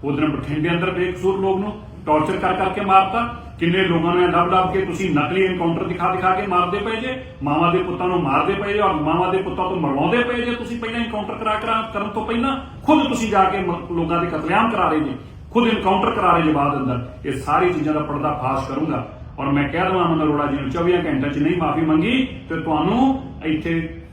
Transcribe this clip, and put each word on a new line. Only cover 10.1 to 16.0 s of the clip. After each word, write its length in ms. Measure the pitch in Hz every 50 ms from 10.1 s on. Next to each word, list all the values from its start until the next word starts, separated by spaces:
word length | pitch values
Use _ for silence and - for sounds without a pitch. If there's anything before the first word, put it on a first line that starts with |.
| 214 247 240
ਪਏ 220 | 240 247 240 240
ਜੇ 100 | 240 233
ਤੁਸੀਂ 240 | - - - 233 233
ਪਹਿਲਾਂ 200 | 226 220 233 233
ਐਨਕਾਊਂਟਰ 340 | 233 220 220 208 208 196 208
ਕਰਾ, 200 | - 220 214 214
ਕਰਾ, 360 | 214 220 226 220 214 196 - -
ਕਰਨ 140 | 202 208 214
ਤੋਂ 160 | - 233 -
ਪਹਿਲਾਂ 300 | 226 226 233 254 277 269 262 - - - - -
ਖੁਦ 260 | - 311 294 285 -
ਤੁਸੀਂ 220 | 240 - 220 214
ਜਾ 140 | 196 196 190
ਕੇ 140 | 185 196 196
ਮ-, 280 | 185 175 170 170 - -
ਲੋਕਾਂ 300 | 175 170 165 160 170 170
ਦੇ 60 | 170
ਕਤਲੇਆਮ 440 | - 160 156 151 160 180 214 233 233
ਕਰਾ 180 | 226 196 180 160
ਰਹੇ 120 | 156 156
ਜੇ, 120 | 147 135 123 - - - - - - - -
ਖੁਦ 160 | 226 240 226
ਐਨਕਾਊਂਟਰ 420 | 214 196 - 190 190 202